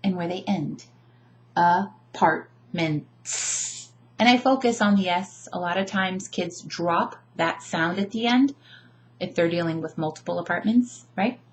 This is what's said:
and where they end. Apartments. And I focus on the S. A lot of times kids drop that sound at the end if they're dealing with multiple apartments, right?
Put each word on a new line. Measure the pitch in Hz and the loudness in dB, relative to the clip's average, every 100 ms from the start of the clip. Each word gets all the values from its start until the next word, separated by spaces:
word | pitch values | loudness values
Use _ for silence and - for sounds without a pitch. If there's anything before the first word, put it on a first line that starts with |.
and | 202 | -2
where | 180 170 | -2 -4
they | 185 202 | -4 -2
end. | 190 147 165 - _ _ _ _ _ _ | -2 -2 -8 -14 _ _ _ _ _ _
Apartments. | - 175 175 202 - _ - 175 160 - _ _ 175 160 151 - _ - - - - - - - _ _ - | 2 4 4 0 -8 _ 2 2 2 -6 _ _ -4 -2 -2 -6 _ -10 -6 -4 -4 -6 -10 -16 _ _ 2
And | 226 | 4
I | 247 | 6
focus | 262 269 240 233 | 4 2 2 2
on | 208 | 4
the | 202 185 | 4 2
S. | 175 196 - - | 0 -2 -12 -12
A | - | -6
lot | 175 180 | -4 -2
of | 190 | -2
times | 202 190 185 - | -2 -2 -2 -6
kids | - 175 - | -6 -6 -8
drop | - - 170 170 233 - _ | -12 -4 0 2 0 -6 _
that | - 165 - | -2 -2 -2
sound | - 170 165 190 | -6 -2 0 0
at | 196 | -4
the | 226 233 | -2 2
end | 247 277 - - - - _ _ _ | 4 4 0 -20 -20 -20 _ _ _
if | 180 | -6
they're | - 170 | 0 0
dealing | 170 165 160 | 2 -2 -4
with | 160 - | -6 -4
multiple | 160 - - 175 | -6 -6 -6 -6
apartments, | 170 175 214 240 247 - - | -2 -2 2 2 2 -6 -12
right? | - 208 247 _ | -2 -2 -2 _